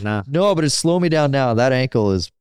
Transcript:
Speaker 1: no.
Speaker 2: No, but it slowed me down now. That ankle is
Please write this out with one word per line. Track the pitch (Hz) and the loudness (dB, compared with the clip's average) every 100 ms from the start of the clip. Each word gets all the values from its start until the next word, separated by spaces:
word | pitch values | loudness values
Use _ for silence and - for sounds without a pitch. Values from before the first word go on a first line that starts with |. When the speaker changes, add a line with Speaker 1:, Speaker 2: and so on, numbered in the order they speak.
Speaker 1:
no. | 104 107 98 | -4 -6 -4
Speaker 2:
No, | 151 202 | -2 0
but | 175 | 0
it | 151 | -2
slowed | - 165 175 | 0 0 0
me | 175 | 2
down | 156 147 | 2 0
now. | 139 127 | 0 0
That | 113 127 | 2 2
ankle | 127 127 120 104 | 2 0 0 0
is | 95 87 _ | 0 -4 _